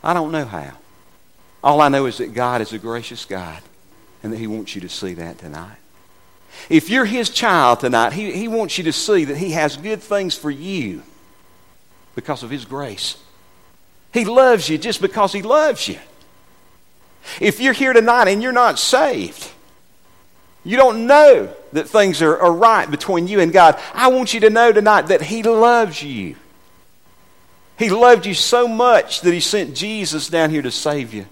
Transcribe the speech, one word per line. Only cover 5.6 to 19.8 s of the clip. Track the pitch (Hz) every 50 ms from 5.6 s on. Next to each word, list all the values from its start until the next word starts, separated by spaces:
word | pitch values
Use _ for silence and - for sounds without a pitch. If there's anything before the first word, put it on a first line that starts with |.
| 87 101 110 _ _ _ _ _ _ _ _ _ _ _ _ _ _ _ - - - -
If | 165 156 - 165
you're | 220 262 247
His | 202 233 254 226 -
child | - - 240 220 185 165 139 120 120 120
tonight, | - 123 127 113 117 107
He, | 131 185 214 196
He | - 180 220
wants | 233 220 226 214 160 -
you | - 170
to | 160
see | 143 - - - 208 185 151
that | 135 143 147
He | 185 190
has | 156 165 151 147 139 139
good | 160 214 220 -
things | - - 208 202 196 175 -
for | - - 151
you | 143 135 160 190 196 175 123 101 85 76 - - _ _ _ _ _ _ _ _ _ _ _ _ _ _ _ _ _ _ _ _ _
because | 127 120 - 143 120
of | 127 113
His | 139 139 117
grace. | 95 131 139 143 123 101 92 - - - - _ _ _ _ _ _ _ _ _ _ _ _ _ _ _ - _ _
He | - 240 233
loves | 190 233 262 262 254 240 196 143 143
you | 160
just | 151 - 240 208 -
because | 180 190 - 220 202 185
He | - 202
loves | 185 220 262 302 311 302 240 - - -
you. | 92 - - _ _ _ _ _ _ _ _ _ _ _ _ _ _ _ _ _ _ _ _ _ _ _ - - - -
If | - 208 - -
you're | 247 269
here | 233 - 277 262 254
tonight | 233 220 233 240 247 226 185
and | 196 208
you're | 233 254
not | 247 247 247 220 147 -
saved, | - - - 262 311 277 - 123 92 82 - - - - - _ _ _ _ _